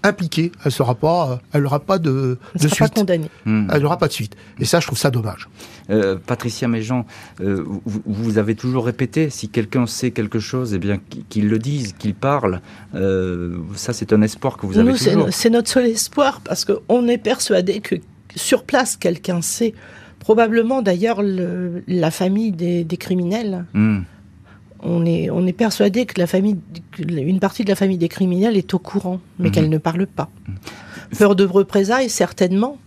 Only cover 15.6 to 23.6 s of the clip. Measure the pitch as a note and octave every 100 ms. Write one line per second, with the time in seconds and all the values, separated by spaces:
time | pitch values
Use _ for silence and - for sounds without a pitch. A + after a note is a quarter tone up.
15.6 | A#3 C4 B3 A3+ - - C4+ C4 - -
16.6 | - G3+ - A#3+ A#3+ A#3+ G#3+ C4 - F#3+
17.6 | F3+ G#3 - F3 - - - - - B3+
18.6 | - C4+ B3+ - F#3 E3+ - F3 D#3+ -
19.6 | A#3 - - - - - - A3 A3+ A3+
20.6 | A#3 C4+ G3+ F3+ A3 G3+ G3+ F#3 F3 F3+
21.6 | F3+ F3 - F3+ D#3+ - F#3 G3 A3 E3+
22.6 | E3+ F3 E3 F3 - F3+ F3 G#3+ A3 F#3